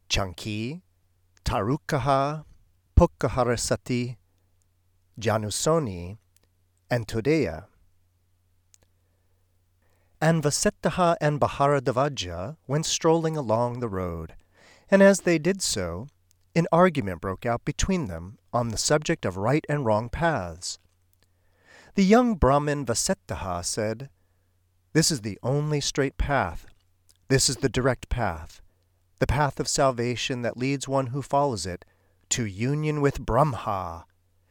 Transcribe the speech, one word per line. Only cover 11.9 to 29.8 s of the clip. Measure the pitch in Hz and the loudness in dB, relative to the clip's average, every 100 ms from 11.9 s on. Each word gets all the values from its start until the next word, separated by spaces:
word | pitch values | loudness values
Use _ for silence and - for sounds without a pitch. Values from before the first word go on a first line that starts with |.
| 120 147 131 90 85 104 160 - | 0 0 -2 -8 -6 -8 -12 -4
went | 147 - | -2 -2
strolling | - 160 165 160 156 | 0 2 4 2 -4
along | 113 113 120 120 | 0 0 0 -2
the | 120 | -4
road, | 95 90 82 80 - _ _ - - - | -4 -4 -6 -10 -14 _ _ -20 -20 2
and | 196 | 6
as | 196 190 | 8 6
they | 180 165 | 2 2
did | 156 190 | 2 -2
so, | - 104 87 85 139 _ _ _ _ 165 | -2 -4 -4 -6 -12 _ _ _ _ -2
an | - | 2
argument | 165 185 139 101 85 | 4 4 4 -4 -4
broke | 98 92 117 | -6 -4 -2
out | 120 | -2
between | - - - 180 110 | -4 -2 0 0 -2
them | 82 90 131 _ | -8 -12 -18 _
on | 117 117 | -2 -2
the | 107 | -2
subject | - 151 151 165 | 0 0 0 -4
of | 104 90 | -4 -2
right | 110 151 - | 0 0 -2
and | 147 113 | -2 2
wrong | 107 120 | 0 0
paths. | - 165 131 87 85 - - _ _ _ _ _ _ _ _ _ - - | -2 0 0 -6 -10 -12 -12 _ _ _ _ _ _ _ _ _ -20 -6
The | - | 2
young | 190 226 240 185 | 6 6 6 4
Brahmin | 127 143 147 143 123 | 4 4 2 -2 -2
Vasettaha | 110 - 185 - 85 95 87 | -2 -2 -4 -6 -8 -6 -6
said, | 87 - 107 113 139 _ _ _ _ _ _ _ _ | -4 -4 -4 -4 -10 _ _ _ _ _ _ _ _
"This | 156 - | 0 2
is | 143 | -2
the | 107 95 | -6 -6
only | 117 143 151 147 | -4 -2 -2 -2
straight | - - 135 - | -2 -2 -2 -2
path. | - 135 90 - - - _ _ _ _ - | 0 0 0 -4 -16 -20 _ _ _ _ 0
This | 131 - | 2 2
is | 127 | 0
the | 127 | -2
direct | 131 127 120 - | 0 0 -2 -4
path, | 123 104 80 82 - - _ _ _ _ - | -2 -2 -4 -12 -20 -20 _ _ _ _ -6
the | 135 | -2
path | 127 143 - | 2 0 -2
of | 139 | -4
salvation | - | 2